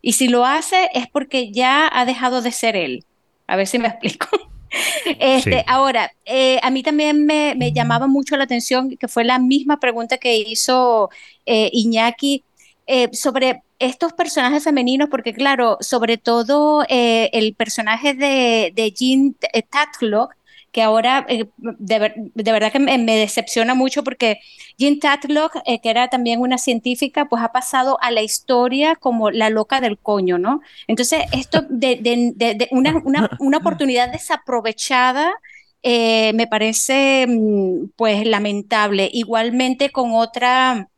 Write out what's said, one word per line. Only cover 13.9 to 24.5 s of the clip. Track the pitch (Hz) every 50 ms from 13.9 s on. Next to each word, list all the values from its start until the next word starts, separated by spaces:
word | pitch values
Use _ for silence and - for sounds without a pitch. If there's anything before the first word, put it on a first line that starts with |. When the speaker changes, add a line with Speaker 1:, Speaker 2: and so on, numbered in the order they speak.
| 254 _ 339 330 330
Speaker 1:
personajes | - 349 330 - 302 254 247 294 294 294
femeninos, | 320 294 269 247 247 262 269 294 294
porque | 285 269 - 240 208
claro, | 220 269 277 277 247 247 233 202 -
sobre | - - - 247 226 226 233
todo, | 220 _ 240 233 233 233 214 285 294 302 302 302 302 285 -
eh, | 262 247 240 233 226 226 226 - -
el | 233 214 220 208
personaje | _ 226 220 - - 220 214 220 233 262 285 277
de, | 254 285 285 269 269 254 240 226 226 214 170 185
de | 214 226 214
Jean | 202 - 254 254 262 269 269 285 240
T-, | _ - - -
eh, | 233 -
Tatlock, | _ - 277 294 294 - - 247 214 202 214 247 - - _ _ _ - - _ _
que | - 233
ahora, | 220 220 220 226 226 247 262 277 - -
eh, | 254 220 220 208 _
de | - - 233 220 - 208 185 220 214
ver-, | 208 214 214 226 220 185 _
de | 226 208 226
verdad | 226 214 214 214
que | 214 277
me, | 277 269 269
me | 254 233 226 220
decepciona | 220 214 208 - - - - - 233 226 233 247
mucho | 254 254 262 - 294 254
porque | 262 247 _ 247 226 208 - - -